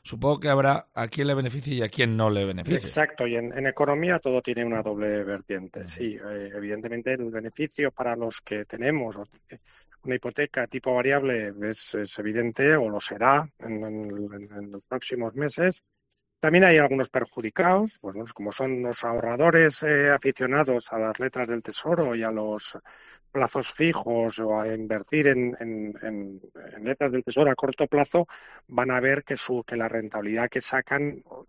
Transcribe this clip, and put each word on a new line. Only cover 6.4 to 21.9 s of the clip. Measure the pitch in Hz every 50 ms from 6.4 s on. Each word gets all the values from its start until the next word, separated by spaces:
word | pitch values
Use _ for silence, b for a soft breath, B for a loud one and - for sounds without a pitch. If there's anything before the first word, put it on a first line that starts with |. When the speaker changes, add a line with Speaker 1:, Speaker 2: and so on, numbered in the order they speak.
| 101 98 101
Speaker 2:
evidentemente | 104 101 101 104 110 110 117 117 120 117 127 131
el | 127 120 117
beneficio | 113 113 110 113 - - 156 151 - - 147 131
para | - - 127 120 117
los | 117 117 113 - -
que | - - 104 104 104
tenemos | - - 110 120 143 156 151 123 110 101 101 104 - _ _ _ _ - - b b b b b b b b -
una | 135 127
hipoteca | 123 - 120 110 - 147 - - 135 120 -
tipo | - 127 - 135 123
variable | 123 123 135 139 143 135 135 123 110 107 101 101 101
es, | 104 107 110 - - - -
es | 107 104 98 - -
evidente, | 104 107 107 120 120 117 110 - 139 147 156
o | 151 120 110
lo | 104 104
será | - - 110 104 117 131 139 147 156 147 _ _
en, | - 117 110 107 110
en, | 110 107 107 107 104 101 101 104 104
en, | 101 101 104 104 104
en | 101 101 101
los | 101 101 -
próximos | _ 127 127 - - 127 123 117 110 107
meses. | 135 147 143 - - 175 185 180 - - _ _ _ _ _ _ _ _ _ _ _
También | - 156 165 180 190
hay | 180 165 156
algunos | 147 135 135 135 127 -
perjudicados, | - 131 120 - - 127 113 107 - - - 180 185 196 220 214 - -
pues, | - 98 95
bueno, | 104 - -
como | - - 101 104
son | 95 - 135 131 131 123
los | 123 120 117 - -
ahorradores, | 120 117 117 - 117 120 123 156 170 170 165 160 156 - -
eh, | 156 151 151 143 143 143
aficionados | 143 139 - 135 127 - 131 127 135 147 151 135 123 120 - -
a | 113 113
las | 110 110 107 -
letras | 127 127 - 127 123 117
del | 120 117
tesoro | - 110 104 - - 156